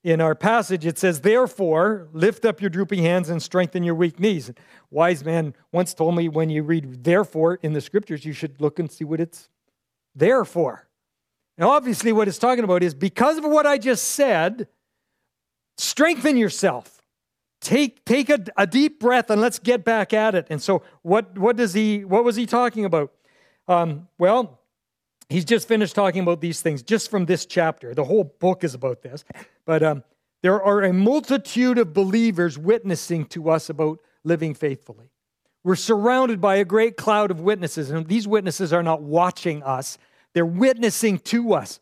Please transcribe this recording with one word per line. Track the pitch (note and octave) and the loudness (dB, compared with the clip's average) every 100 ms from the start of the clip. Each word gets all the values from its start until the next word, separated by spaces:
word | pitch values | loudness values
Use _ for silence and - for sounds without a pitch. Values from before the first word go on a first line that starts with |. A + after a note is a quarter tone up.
In | F3 D#3+ | 0 2
our | D#3+ | 2
passage, | D3+ G3+ A#3 - F#3 D#3+ | 0 0 0 0 -4 -4
it | - | 0
says, | F#3+ D#3+ | 0 2
"Therefore, | E3 A#3 B3+ - F3+ D#3 G3 G#3+ D#3 | 2 2 2 -2 0 2 2 0 -8
lift | D#3+ F#3+ - A3+ | 0 0 2 -2
up | - | 0
your | G3 | -4
drooping | E3+ F#3+ G3 | -2 -2 0
hands | E3 F3+ D#3+ | 2 0 -2
and | E3+ | -6
strengthen | - F3+ F3+ F#3 | -2 -2 -2 -2
your | F3 | -2
weak | E3 F3 E3 | 0 -2 0
knees." | G#3 F3 A#2+ A#2+ _ _ _ | -2 -2 -8 -18 _ _ _
Wise | C#3+ E3+ E3 | 0 0 0
man | D3 E3 D3+ - _ | -2 -2 -4 -8 _
once | E3+ F3 | -4 -4
told | - E3 E3+ | -2 0 0
me, | E3+ | -2
"When | D#3 D#3+ | -2 -2
you | D3+ | -2
read | D3+ E3 C3+ B2+ | -2 -4 -4 -6
'therefore' | B2 F3+ G#3 D#3+ E3 - | 0 0 0 0 0 0
in | D#3+ | -4
the | D3+ | -6
scriptures, | - G3+ G#3 D3+ C#3+ | -4 -6 -4 -10 -10
you | |
should | C#3+ D#3 C3+ | -10 -10 -4
look | D3 D3 | -4 -4
and | D#3+ | -8
see | - D3+ | -8 -8
what | D#3+ | -6
it's | E3 - _ _ _ _ _ _ _ C3+ | -6 -10 _ _ _ _ _ _ _ 0
there | F3 C4 | 2 2
for." | F#3+ F3 D3 A2 _ _ _ _ _ _ _ - | 0 -2 -4 -4 _ _ _ _ _ _ _ 0
And | F#3 | 2
obviously | D4 B3 G#3 A3+ | 2 0 -2 0
what | A3 G#3 | 2 0
it's | D#3+ | 0
talking | A#3+ B3 | 0 0
about | G#3 F3+ | 2 2
is, | F3 C#3 | 0 -2
because | F#3+ - B3+ D#4+ | -6 2 2 2
of | |
what | D4+ D4+ D4 | 2 4 4
I | C#4+ | 2
just | A#3 A3+ | 0 -2
said, | - - C#4 F3+ E3+ A#3+ - _ _ _ _ _ _ _ _ _ _ - | -2 0 2 2 0 -4 -12 _ _ _ _ _ _ _ _ _ _ -8
strengthen | - - D#4+ D4 D4+ C4 | -8 2 2 2 2 2
yourself. | G#3 - F#3+ B2 - _ _ _ _ _ _ _ | 0 0 -2 -2 -14 _ _ _ _ _ _ _
Take, | - A#3 C#4+ _ | -2 0 0 _
take | - B3+ C4+ | -2 0 2
a, | C#4+ F3+ - | 0 0 -2
a | G3 | 0
deep | A#3 D4 D4+ | 2 0 0
breath | A#3 B3 A3+ | 2 2 2
and | G#3 | 2
let's | A#3 - | 0 -2
get | A#3 A#3+ F#3 | -2 0 0
back | A3+ F#3+ | 0 0
at | G#3+ A3 | 0 2
it. | F#3 D3 | 0 -4
And | D3+ | -6
so | - F3+ - _ | -2 -2 -2 _
what, | E3+ G#3 F#3+ F#3+ | 0 0 0 -2
what | G#3 A3+ | 0 2
does | A#3 | 0
he, | F#3+ G#3+ G#3 | 2 0 -2
what | G3 G3 | 0 2
was | A#3+ A3 | 2 0
he | A#3+ | -2
talking | A#3 B3 A3 G3 | 0 0 -2 -2
about? | E3 C#3+ _ _ _ _ _ - | -2 -2 _ _ _ _ _ -2
Um, | F3 E3 D3 F3+ _ | 0 0 -6 -12 _
well, | F3 A#3+ G#3 C3 _ _ _ _ _ _ - | 2 2 -2 _ _ _ _ _ _ _ -6
he's | F3+ D3+ | -4 0
just | A3+ - | 0 2
finished | A3 G#3 - | 0 0 0
talking | G3 F3 | 0 0
about | F3 E3+ | -2 -2
these | E3+ D#3+ | -4 -4
things | E3 C#3+ | -4 -6
just | A#2+ G#3+ - | -2 -2 0
from | G#3 E3+ | -2 0
this | F3+ - | -2 0
chapter. | F3+ D#3+ D#3 A#2+ | 0 0 -2 -8
The | B2 | -6
whole | C3+ G#3+ | 0 0
book | D#3 _ F3 F3+ | 0 _ -2 0
is | E3+ | -6
about | B2+ C3 A#2+ | -4 -6 -6
this. | C3 C#3+ _ - - _ | -12 -18 _ -20 -20 _
But, | - D#3+ | -2 2
um, | D#3 C#3+ - _ _ _ | 2 0 -8 _ _ _
there | F3+ G3+ | 0 2
are | G3 G3+ | 2 2
a | G3 | 2
multitude | F3+ G#3 D4 - C#4 - A#3 B3+ A#3+ | 4 4 2 0 -4 -2 0 2 2
of | G3 | 2
believers | D#3 F#3+ A3 A3+ F3 F3 C3+ | 0 2 2 2 2 -2 -2
witnessing | D#3+ A3+ G3+ E3 - E3+ D3 | 0 0 0 -6 -4 -6 -6
to | E3+ D#3 | -4 0
us | D#3+ - | 0 -2
about | D3 D#3 E3 _ _ | -4 -4 -4 _ _
living | D#3 E3 D#3+ C#3+ | -2 -2 -2 -4
faithfully. | D3+ C3+ - A#2 A#2+ _ _ _ _ _ | -6 -6 -14 -20 _ _ _ _ _ _
We're | F3+ F#3 | -2 -2
surrounded | - G#3+ A3 B3+ B3+ G#3 | 0 2 4 2 2 0
by | G3 G3 | 2 2
a | F#3+ | 2
great | G#3+ A3+ A3+ | 2 2 0
cloud | - G#3+ G#3 | 0 2 0
of | E3+ | 0
witnesses, | F3 G#3 E3+ - C3+ | 0 0 -4 -6 -6
and | D#3+ D#3+ | -6 -2
these | A3 G3+ | -2 0
witnesses | G#3+ F#3 D#3 F3 | 0 -2 -4 0
are | F3 | 0
not | E3+ D#3+ | 0 -2
watching | D3 D#3+ F3+ - F3+ D3+ | 0 0 0 -2 -6 -6
us. | C3+ C3 C#3+ - _ _ _ | -6 -6 -8 -14 _ _ _
They're | E3+ E3+ | -2 -2
witnessing | F3 C4 A#3+ A#3 - A3 F#3+ | 2 2 2 0 0 0 -2
to | - A#3 A#3 | -2 -2 0
us. | E3+ G#2 - | -2 -2 -18